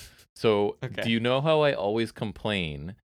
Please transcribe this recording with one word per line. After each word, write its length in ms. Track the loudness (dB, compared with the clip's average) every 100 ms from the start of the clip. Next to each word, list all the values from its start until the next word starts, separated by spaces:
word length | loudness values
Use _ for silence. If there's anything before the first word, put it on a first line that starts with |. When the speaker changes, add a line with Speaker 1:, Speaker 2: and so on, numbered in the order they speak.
| -20 -20 _ -2
Speaker 1:
So 400 | 2 4 2 -2
Speaker 2:
Okay. 180 | -8 -4
Speaker 1:
do 80 | 0
you 100 | 0
know 200 | 2 0
how 200 | 2 4
I 100 | 2
always 400 | 2 0 0 -2
complain 840 | -4 -8 -6 -2 -2 -2 -6 -10 -14 _